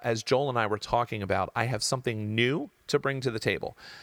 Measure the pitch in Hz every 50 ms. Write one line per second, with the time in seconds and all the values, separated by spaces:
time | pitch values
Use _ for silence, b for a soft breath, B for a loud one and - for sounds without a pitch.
0 | - 123 117 110 - - 131 127 143 139 123 117 110 101 107 101 - - - 117
1 | 120 - 113 104 98 92 95 95 92 - - 120 113 120 110 110 - - 135 127
2 | - 123 113 107 107 104 110 113 120 123 147 196 294 - - _ _ - - 143
3 | - 139 135 131 135 127 113 110 - 113 90 - - - - B B B B B